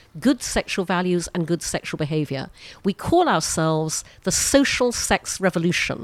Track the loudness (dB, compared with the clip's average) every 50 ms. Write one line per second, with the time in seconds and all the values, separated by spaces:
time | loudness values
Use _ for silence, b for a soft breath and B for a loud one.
0 | b b b -2 2 2 2 2 -2 -4 -4 -4 -4 -4 -2 -4 -2 0 0 0
1 | 2 2 0 0 0 -2 -4 -4 -2 0 -2 -2 -2 -4 -6 -6 -6 -6 -6 -4
2 | -4 -2 0 -2 -2 -2 -4 -6 -6 -8 -12 B B B B B B -4 -2 -2
3 | -2 2 4 4 4 4 2 2 0 0 0 0 0 2 2 0 0 -2 -4 -6
4 | -8 B B B B -2 0 0 2 4 6 4 4 4 2 0 0 0 0 -2
5 | -2 0 0 0 0 -4 -6 -2 0 0 0 2 2 2 2 0 0 -2 -4 -6